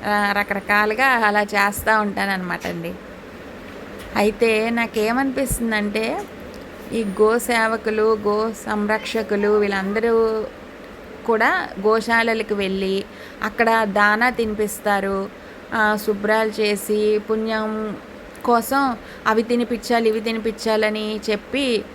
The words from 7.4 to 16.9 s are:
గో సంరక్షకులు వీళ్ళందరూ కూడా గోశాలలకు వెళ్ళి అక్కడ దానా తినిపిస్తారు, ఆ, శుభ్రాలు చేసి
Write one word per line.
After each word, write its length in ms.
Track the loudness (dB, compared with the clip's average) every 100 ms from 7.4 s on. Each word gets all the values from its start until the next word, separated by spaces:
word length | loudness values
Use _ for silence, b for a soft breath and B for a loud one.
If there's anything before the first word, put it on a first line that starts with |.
| 2 2 2 0 -2 2 2 2
గో 320 | 2 0 0
సంరక్షకులు 960 | -4 -4 -2 0 0 0 -4 -2 0 4
వీళ్ళందరూ 960 | 4 4 0 0 0 2 4 4 0 -4 -10 -18 -18 -18 -18 -16 -10 0
కూడా 420 | 4 4 2 -2 -2 2
గోశాలలకు 680 | 2 4 2 4 0 -2
వెళ్ళి 500 | -2 0 0 0 -2 -4 B B B
అక్కడ 420 | -8 0 2 4
దానా 460 | 2 4 4 4 2
తినిపిస్తారు, 1000 | 2 -4 -2 -4 -2 0 0 0 -2 -4 -10 B B -6
ఆ, 220 | 2 2 2 0
శుభ్రాలు 540 | -2 2 2 2 0
చేసి 580 | 0 0 0